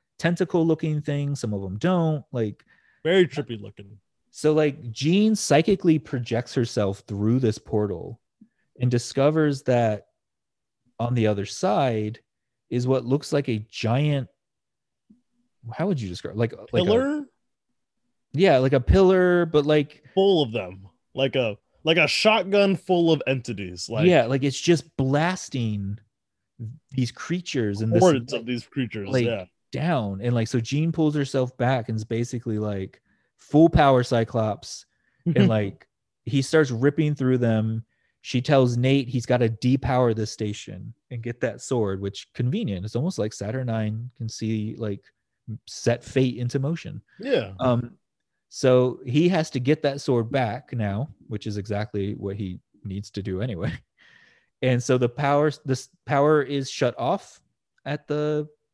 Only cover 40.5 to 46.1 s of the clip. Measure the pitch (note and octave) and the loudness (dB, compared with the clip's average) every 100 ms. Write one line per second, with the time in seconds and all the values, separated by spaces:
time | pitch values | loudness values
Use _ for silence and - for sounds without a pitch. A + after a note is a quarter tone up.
40.5 | G2+ - F#2+ G#2+ - _ A#2+ A#2 A#2+ A#2+ | -8 -12 -14 -16 -18 _ -10 -10 -6 -6
41.5 | - - B2 G2+ F#2+ G2 - - - B2 | -6 -4 -2 0 -2 -6 -8 -10 -4 -2
42.5 | G3+ E3 F#2 G#2 A#2 E3 - G#2+ - G2+ | -2 -4 -6 -6 -4 -4 -4 -6 -6 -8
43.5 | C3 B2+ A2 G#2+ G#2+ B2 - A2+ - A2 | -6 -4 -4 -4 -6 -10 -10 -10 -6 -4
44.5 | A2 G#2+ - G#2+ G2 _ _ _ _ - | -4 -4 -6 -8 -8 _ _ _ _ -16
45.5 | G#2+ - - A#2+ A#2 - | -16 -14 -4 -2 -2 -2